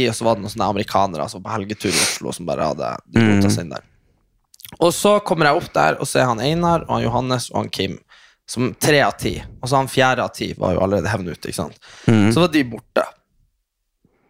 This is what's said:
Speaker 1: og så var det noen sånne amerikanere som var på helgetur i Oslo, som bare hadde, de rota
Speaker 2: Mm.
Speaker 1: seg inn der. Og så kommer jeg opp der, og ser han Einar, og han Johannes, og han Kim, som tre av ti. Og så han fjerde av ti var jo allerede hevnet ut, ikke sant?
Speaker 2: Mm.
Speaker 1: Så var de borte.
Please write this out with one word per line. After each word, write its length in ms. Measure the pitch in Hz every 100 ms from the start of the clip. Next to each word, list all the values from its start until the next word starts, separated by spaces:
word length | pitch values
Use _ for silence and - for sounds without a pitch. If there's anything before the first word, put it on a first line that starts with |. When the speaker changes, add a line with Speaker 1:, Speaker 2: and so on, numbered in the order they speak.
| 120
Speaker 1:
og 80 | 110
så 60 | 117
var 80 |
det 80 | 107
noen 80 | 98
sånne 160 | 110 98
amerikanere 600 | 101 95 95 98 78 71
som 120 | 92
var 40 | 104
på 80 |
helgetur 380 | 110 98 104 101
i 80 | 80
Oslo, 320 | - - -
som 120 | - 85
bare 180 | 69 78
hadde, 160 | 71 62 - -
de 140 | 113
rota 240 | 110 101 98
Speaker 2:
Mm. 40 |
Speaker 1:
seg 60 | 104
inn 60 | 85
der. 140 | 60 - _ _ _ _ _ _ _ - -
Og 100 | 170
så 200 | - 208 208
kommer 240 | 208 165 147
jeg 140 | 165
opp 100 | -
der, 220 | 160 156 -
og 60 | 139
ser 180 | 135 127
han 140 | 110
Einar, 420 | 135 165 175 165 -
og 20 |
han 120 | 117
Johannes, 460 | 117 120 127 127 -
og 60 | 104
han 60 | 107
Kim, 280 | - 95 - _ - _ _ -
som 260 | 117 123
tre 240 | 98 156 147
av 140 | 104 -
ti. 200 | 113 - - -
Og 60 | 127
så 80 | 139
han 100 | 131
fjerde 380 | - 131 123 -
av 60 |
ti 180 | - 92 -
var 160 | 98
jo 60 | 85
allerede 260 | 95 98 80
hevnet 300 | 92 87 -
ut, 80 | -
ikke 80 |
sant? 240 | - 78 - - - -
Speaker 2:
Mm. 240 | 110 101
Speaker 1:
Så 80 | 156
var 80 | 175
de 160 | 151
borte. 420 | 123 110 - - - - _ _ _ _ _ _ _ _ _ _